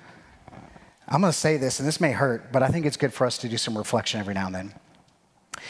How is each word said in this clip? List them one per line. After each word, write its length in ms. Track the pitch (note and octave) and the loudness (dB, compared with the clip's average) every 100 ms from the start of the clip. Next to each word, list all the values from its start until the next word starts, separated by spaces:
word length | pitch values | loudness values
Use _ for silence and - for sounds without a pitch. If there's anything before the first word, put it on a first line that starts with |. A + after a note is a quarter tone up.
| - - - - - - - - - _ - | -20 -20 -20 -20 -20 -20 -20 -20 -20 _ -2
I'm 120 | D3 | 2
gonna 120 | F#3+ | 4
say 240 | - D#3 D3+ | 4 2 2
this, 240 | C3 - | 0 0
and 60 | C#3 | -2
this 140 | - | 0
may 120 | D#3+ | 0
hurt, 400 | A2+ C3+ A2+ - | 2 2 0 0
but 100 | D3+ | 2
I 60 | C3 | 2
think 180 | E3+ D3 | 2 0
it's 100 | - | 0
good 160 | C#3 | -2
for 140 | - B2+ | 2 0
us 100 | - | 0
to 100 | A#2+ | -4
do 100 | A2+ | -4
some 180 | - G#2+ | -2 -4
reflection 440 | G#2 A2+ - A2 | 0 0 0 -4
every 120 | G2+ | -2
now 140 | G2 F#2+ | -2 -4
and 80 | |
then. 200 | F#2 G2 - _ _ _ _ _ _ _ - - | -6 -10 -14 _ _ _ _ _ _ _ -16 -12